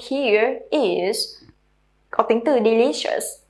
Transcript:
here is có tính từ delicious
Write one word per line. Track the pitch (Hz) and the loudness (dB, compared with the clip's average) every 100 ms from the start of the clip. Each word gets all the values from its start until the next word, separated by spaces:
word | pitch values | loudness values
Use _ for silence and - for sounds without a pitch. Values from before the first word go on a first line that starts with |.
| - | -4
here | 269 262 208 233 262 - | -4 2 2 2 -2 -4
is | 302 214 180 180 226 - - - _ _ _ _ _ _ | 0 0 0 -2 -4 -6 -12 -20 _ _ _ _ _ _
có | - | -2
tính | - 226 233 | 0 0 2
từ | |
delicious | 262 220 226 247 302 - - - - _ | 2 4 4 2 0 -4 -4 -6 -10 _